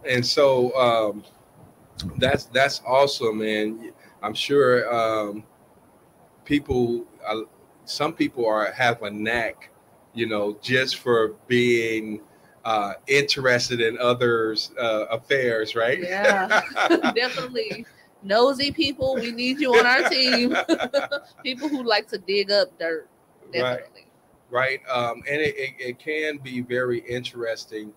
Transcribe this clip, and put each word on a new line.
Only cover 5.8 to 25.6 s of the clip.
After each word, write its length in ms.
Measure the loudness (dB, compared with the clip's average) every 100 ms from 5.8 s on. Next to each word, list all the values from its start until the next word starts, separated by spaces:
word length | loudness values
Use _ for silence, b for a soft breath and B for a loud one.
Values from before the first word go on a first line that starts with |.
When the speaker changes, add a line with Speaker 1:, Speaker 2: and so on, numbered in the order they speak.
| _ _ _ _ _ _
Speaker 1:
people, 600 | -2 -2 0 0 2 -2 -6 -14 -8
uh, 140 | -6 -8 _ _ _
some 280 | -12 -4 -4
people 340 | -2 -4 0 0
are, 240 | 0 -2
have 300 | 0 0 0
a 80 | -6
knack, 600 | -4 -2 -2 -2 -8 -20 _ _ _ _
you 120 | -6 -2
know, 280 | -2 -2 -6
just 340 | 0 0 0 -4
for 380 | 2 2 2 -4 0
being, 760 | 2 4 2 2 -2 -4 -10 -12 b b b
uh, 300 | -2 -2 -2 -8 2
interested 760 | 2 2 0 2 2 0 0
in 180 | 0 2
others', 760 | 0 2 2 2 0 -2 -6 -4
uh, 280 | -2 -2 -2
affairs, 640 | -6 0 0 2 0 -2
right? 240 | 0 0 0
Speaker 2:
Yeah, 600 | -2 0 2 2 2 0 0 -2
<laughs> 120 | 2
Speaker 1:
<laughs> 260 | 2 2
Speaker 2:
definitely. 720 | -2 -2 -4 -8 -8 -8 -10 -14 b b _
Nosy 500 | 0 4 4 2 -4
people, 420 | -2 -2 0 -2
we 160 | -2 -4
need 300 | -4 -4 -2
you 140 | 4
on 120 | 4 6
our 220 | 4 2
team. 480 | 0 0 2 2 0 0 -2 0 -2
<laughs> 420 | -2 -8 -10 _
People 240 | -10 -6 -4
who 160 | -4
like 240 | 0 0 0
to 100 | -10
dig 320 | -2 -2 2
up 260 | 2 0 _
dirt, 300 | -6 -6 -10 _ _ _
Speaker 1:
Right. 80 | -8
Speaker 2:
definitely. 540 | -4 -2 -4 -10 -20 _ _ _ _ _
Speaker 1:
Right. 300 | -2 0 -2 -4
Um, 320 | -2 -2 -4 -6
and 100 | -2
it, 160 | -2
it, 180 | -4